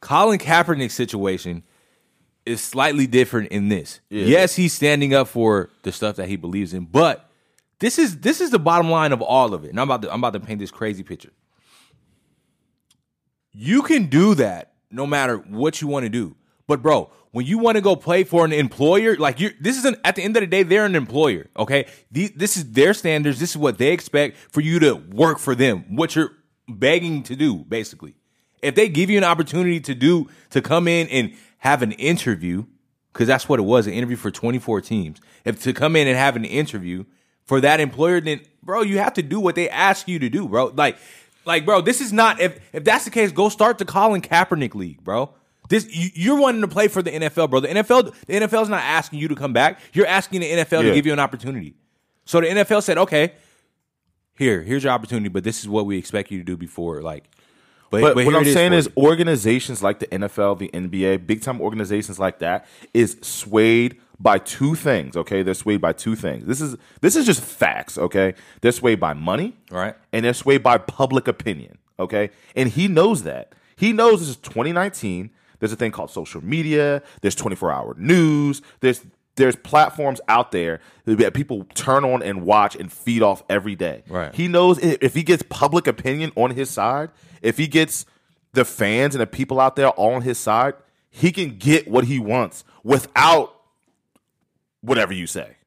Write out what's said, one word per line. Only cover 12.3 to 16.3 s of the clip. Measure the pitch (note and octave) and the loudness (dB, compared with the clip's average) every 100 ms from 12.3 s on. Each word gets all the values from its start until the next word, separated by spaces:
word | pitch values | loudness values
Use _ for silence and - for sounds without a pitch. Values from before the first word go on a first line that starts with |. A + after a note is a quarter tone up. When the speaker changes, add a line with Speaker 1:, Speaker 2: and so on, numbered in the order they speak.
| _ _ _ _ _ _ _ _ _ _ _ _ | _ _ _ _ _ _ _ _ _ _ _ _
Speaker 1:
You | G#2 A#2 A#3+ | -12 0 0
can | C#4+ D#4 F3+ | 2 2 4
do | C3+ G3 F#3 | 4 6 4
that | A2+ F2 - _ _ | 2 -2 -16 _ _
no | A2+ C#3+ | -10 -4
matter | D3 C3 A2+ | 0 0 -2
what | - G#2 D3 D#3 | -8 -4 -4 -2
you | D3+ | -6
wanna | C#3+ A#2+ | -4 -4
do. | A#2 F#2+ | -4 -6